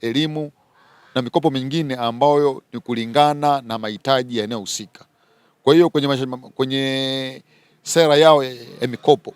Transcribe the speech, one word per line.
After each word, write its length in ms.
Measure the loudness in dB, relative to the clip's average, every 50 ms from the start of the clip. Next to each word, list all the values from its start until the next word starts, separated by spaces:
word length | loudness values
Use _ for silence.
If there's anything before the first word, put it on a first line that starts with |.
elimu, 500 | -6 -4 -4 -2 -4 -4 -6 -8 -10 -10 -14 _ _ _ _ _ _ _ _ _ _ _ -8
na 80 | -6 -4
mikopo 280 | -2 -2 0 0 0
mingine 440 | -2 -2 -4 -4 -4 -4 -4 -4 -6
ambayo 680 | -4 -4 -4 -2 0 0 2 2 2 2 0 -2 -4 -10 _ -14
ni 80 | -12
kulingana 800 | -8 -6 -6 -6 -6 -2 2 2 2 2 2 0 0 0 0 0
na 180 | -2 -6 -8 -8
mahitaji 600 | -6 -8 -8 -6 -2 0 0 0 0 -2 -4 -4
ya 60 | -4
eneo 140 | -4 -6 -8
husika. 460 | -8 -10 -10 -12 -12 -14 _ -20 _ _ _ _ _ _ _ _ _ _ _ _ 2
Kwa 120 | 4 6
hiyo 160 | 6 6 4
kwenye 180 | 2 -2 -2 -2
maisha, 180 | -2 -2 -4
kwenye 1160 | -6 -10 -12 -16 -10 -4 -4 -4 -2 -2 -2 -2 -2 -2 -2 -4 -4 -4 -6 -8 -10 -12 -16 _ _ _ _ _ _ _ _ -8
sera 340 | -2 2 4 4 6 6
yao 280 | 6 8 8 6 6 2
ya, 80 | -2 -8 -12 -18 -18 -10 -6
ya 80 | -6 -6
mikopo, 460 | -6 -2 2 4 4 4 2 -6 -14